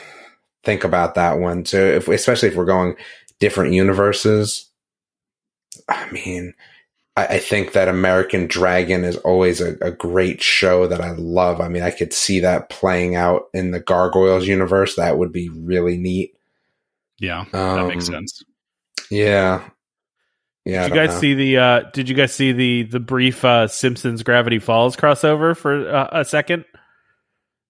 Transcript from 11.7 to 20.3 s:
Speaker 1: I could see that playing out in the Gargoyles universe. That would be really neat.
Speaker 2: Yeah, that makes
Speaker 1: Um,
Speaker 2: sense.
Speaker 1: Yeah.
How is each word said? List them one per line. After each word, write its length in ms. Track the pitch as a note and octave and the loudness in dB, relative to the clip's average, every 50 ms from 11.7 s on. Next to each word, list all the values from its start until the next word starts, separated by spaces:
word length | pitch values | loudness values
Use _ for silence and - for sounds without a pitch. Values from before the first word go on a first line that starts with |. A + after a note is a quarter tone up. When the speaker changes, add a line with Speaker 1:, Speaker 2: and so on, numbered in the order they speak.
| F2 F2 F2 | -4 -4 -4
Speaker 1:
I 80 | F2+ | -4
could 240 | - - F2 E2 - | -4 -4 -6 -6 -4
see 260 | - - - G2 F#2 | -4 -2 0 0 2
that 300 | F2 F2+ F2+ D#2+ - - | 2 2 0 0 -4 -8
playing 440 | - - - F#2+ F#2 F2 F2+ F2+ F2+ | -8 -2 -2 0 0 0 0 -2 0
out 340 | F2 F2+ F2 F2 - - - - | 0 0 2 0 0 -2 -4 -6
in 180 | F#2 F#2 F2+ | -4 -4 -4
the 100 | F2+ F2+ | -4 -4
Gargoyles 680 | - - F#2 F2+ F#2 F2+ - F#2+ F#2+ F#2+ F#2 F#2 F2+ G2 | -2 0 2 2 2 2 2 2 4 4 4 2 2 0
universe. 480 | G2 F#2+ F#2 F2 F#2+ F#2+ G2 F#2+ - | 0 0 0 0 2 2 0 0 -2
That 220 | - F2 E2+ D#2+ D2+ | -2 -2 0 0 0
would 140 | F2+ F2 - | -2 -4 -4
be 180 | F2+ F2 E2+ | -8 -8 -10
really 480 | D#2+ D#2+ E2 F2 F#2 F2+ F2 F2+ F2+ F2 | -10 -10 -6 -4 -2 -2 0 -2 -2 -2
neat. 360 | F2+ F#2 F2+ F#2 - - _ _ _ _ _ _ _ _ _ _ _ _ _ _ _ _ _ - | -4 -4 -2 -4 -4 -6 _ _ _ _ _ _ _ _ _ _ _ _ _ _ _ _ _ -10
Speaker 2:
Yeah, 260 | F#2+ F2+ E2+ E2+ F#2 - - | -8 -8 -6 -8 -8 -8 -6
that 340 | F#2+ F#2+ F#2 F#2+ F#2 F#2 F2+ | -4 -2 -2 -2 -2 -2 -4
makes 200 | F2+ F2 E2+ F2 | -4 -6 -6 -8
Speaker 1:
Um, 60 | F2 | -8
Speaker 2:
sense. 280 | D2+ - - - - - _ _ _ _ _ _ _ _ _ - - - - | -10 -12 -14 -16 -18 -20 _ _ _ _ _ _ _ _ _ -14 -14 -10 -6
Speaker 1:
Yeah. 580 | G2+ G#2 G#2 G#2 G2+ G2 F#2+ F#2 F#2 F2+ - - - _ _ _ _ _ _ _ _ _ _ _ | -2 0 2 2 2 2 2 2 0 -2 -4 -10 -20 _ _ _ _ _ _ _ _ _ _ _